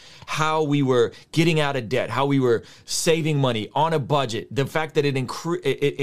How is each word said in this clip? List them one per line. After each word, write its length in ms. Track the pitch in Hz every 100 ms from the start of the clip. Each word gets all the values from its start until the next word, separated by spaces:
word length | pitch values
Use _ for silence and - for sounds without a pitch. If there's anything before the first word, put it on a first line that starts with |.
| - - -
how 380 | - 156 160 156
we 180 | 143
were 300 | 131 131 113 - -
getting 300 | - 165 160
out 160 | 147 135
of 120 | 113
debt, 220 | 123 98
how 160 | 117 139
we 140 | 139
were 240 | 127 113 - - -
saving 520 | - - 165 160 147
money 300 | 131 113 104
on 200 | 135 160
a 80 | 160
budget, 520 | 117 147 135 107 -
the 140 | 113 135
fact 300 | 160 156 160
that 80 | 143
it 100 | 135
incre-, 460 | 127 - 165 170 139
it, 140 | 131
it, 200 | 143 139